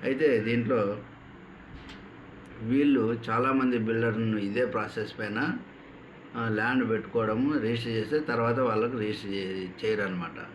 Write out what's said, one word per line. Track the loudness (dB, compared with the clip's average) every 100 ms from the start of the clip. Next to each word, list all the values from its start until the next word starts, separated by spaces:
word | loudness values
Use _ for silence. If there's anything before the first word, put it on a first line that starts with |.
| 0
అయితే | 4 4 4
దీంట్లో | 4 0 2 2 2 -2 -8 -18 -18 -18 -18 -18 -18 -16 -16 -16 -16 -18 -18 -18 -18 -10
వీళ్ళు | 0 4 6 6 4 0 0
చాలామంది | 2 4 4 4 2
బిల్డర్లను | 2 2 2 2 2 0
ఇదే | 0 0 0
ప్రాసెస్ | 0 -4 -4 -6 -6
పైన, | -4 -2 -2 -2 -8 -18 -18 -20 -20 -20 -12 -4
ఆ, | 0
ల్యాండ్ | 2 2 2 2
పెట్టుకోవడము, | 0 0 0 2 2 2 2
రిజిస్టర్ | 2 0 0
చేస్తే | -2 0 0
తర్వాత | 0 0 2 2
వాళ్ళకు | 2 2 0 0
రిజిస్టర్ | -2 -2 -4
చే-, | -4 -2 -4 -6 -4 -2
చేయరన్నమాట. | 0 0 -2 -6 -10 -14